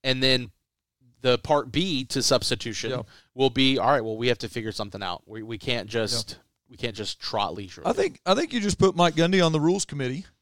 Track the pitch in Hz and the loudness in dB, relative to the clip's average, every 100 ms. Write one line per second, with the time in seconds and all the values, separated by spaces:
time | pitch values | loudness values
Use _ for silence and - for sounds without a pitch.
0 | 135 131 131 127 120 _ _ _ _ _ | 0 2 2 2 -2 _ _ _ _ _
1 | _ _ 127 123 - 147 127 139 190 139 | _ _ 2 2 4 2 2 -2 0 -2
2 | 127 139 117 131 - 110 117 - 110 123 | -2 -2 2 2 2 -4 -4 -6 -6 -6
3 | 120 - _ 127 135 123 135 131 107 143 | -8 -18 _ 0 2 4 2 4 2 2
4 | 110 110 123 117 113 120 110 101 101 101 | 0 -2 -2 -2 -4 -6 -6 -6 -8 -8
5 | 95 87 _ 110 110 110 - 120 104 113 | -8 -10 _ -14 -12 -8 -4 -4 -2 -2
6 | 107 117 - - _ _ _ 110 120 107 | -2 -4 -6 -14 _ _ _ -8 -8 -6
7 | 101 - - 110 98 90 95 - - 175 | -8 -8 -4 -2 -2 -4 -12 -6 -2 0
8 | 196 - - 208 330 247 202 180 190 170 | -2 -2 0 0 0 -2 -2 2 2 4
9 | 175 156 165 190 170 156 156 190 - 143 | 2 4 4 4 4 4 2 0 -2 -4
10 | 127 139 - _ | -4 -4 -10 _